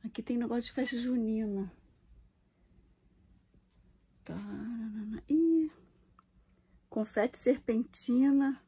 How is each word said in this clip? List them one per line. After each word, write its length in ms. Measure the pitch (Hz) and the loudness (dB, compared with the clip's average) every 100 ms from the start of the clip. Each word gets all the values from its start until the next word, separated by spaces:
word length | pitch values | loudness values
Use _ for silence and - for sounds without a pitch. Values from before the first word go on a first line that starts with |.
| 226 | -8
Aqui 160 | - | -8
tem 160 | 226 240 | -2 -2
negócio 280 | 233 240 233 | 0 -2 -2
de 60 | |
festa 240 | - 254 240 | -4 -2 -2
junina. 760 | 247 247 220 220 214 196 190 - _ _ _ - _ _ _ _ _ _ _ _ _ _ _ _ _ _ _ _ _ _ _ _ | -2 0 0 0 -2 -2 -6 -10 _ _ _ -20 _ _ _ _ _ _ _ _ _ _ _ _ _ _ _ _ _ _ _ _
Tararana. 1000 | - 165 208 202 214 233 220 214 214 220 - | -12 -10 -10 -10 -8 -8 -8 -8 -8 -10 0
Ih! 440 | 311 330 330 311 - _ _ _ - _ _ _ _ _ _ _ | 2 4 4 2 -6 _ _ _ -20 _ _ _ _ _ _ _
Confete, 500 | 226 214 - 240 - | -4 -2 0 -2 0
serpentina. 1200 | 247 254 - 226 - - - 240 277 277 277 262 | 2 2 2 0 -2 -6 0 4 6 6 4 -2